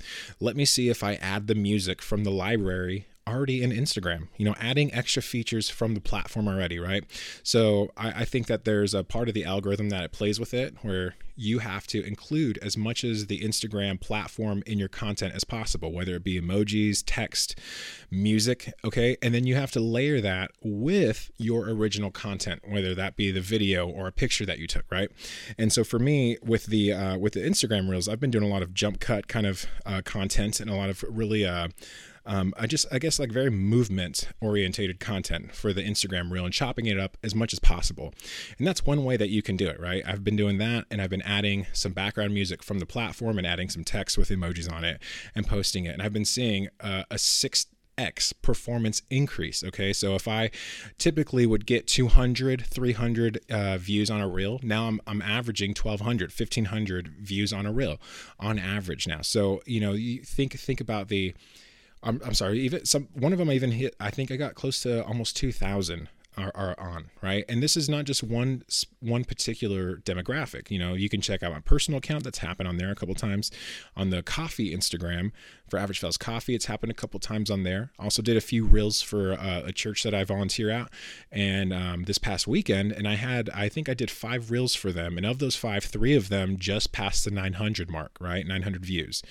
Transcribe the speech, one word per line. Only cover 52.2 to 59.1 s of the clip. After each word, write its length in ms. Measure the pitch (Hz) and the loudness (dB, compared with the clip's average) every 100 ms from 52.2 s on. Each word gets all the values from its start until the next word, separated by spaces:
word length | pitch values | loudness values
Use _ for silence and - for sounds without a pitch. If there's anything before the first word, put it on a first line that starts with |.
| 123 120 131 127 | 10 2 0 0
three 280 | 113 - 123 | -2 0 0
hundred, 480 | 113 117 113 117 110 - | 2 0 2 2 0 -4
uh, 260 | 110 98 95 | -2 0 -2
views 320 | 92 104 104 | 0 2 2
on 120 | 107 | 0
a 60 | 98 | 0
reel, 300 | 92 98 131 | 0 0 -2
now 240 | 120 107 113 | 0 0 0
I'm, 140 | 107 - | -2 -2
I'm 140 | 104 | -4
averaging 540 | 104 113 120 104 101 | 0 0 -2 -2 -2
twelve 260 | 101 110 104 | 0 0 0
hundred, 320 | 113 117 85 | 0 0 -2
fifteen 340 | - 113 - 101 | -4 -2 0 0
hundred 420 | 107 101 90 85 | 0 -2 -2 -6
views 440 | 85 104 101 101 | -12 -4 0 0
on 140 | 98 104 | 0 -2
a 60 | |
reel 260 | 120 110 73 - - - - | 0 0 -4 -10 -18 -18 -6
on 200 | 104 107 | -2 -2
average 480 | 92 104 90 71 | -2 -4 -4 -4
now. 140 | 87 | -4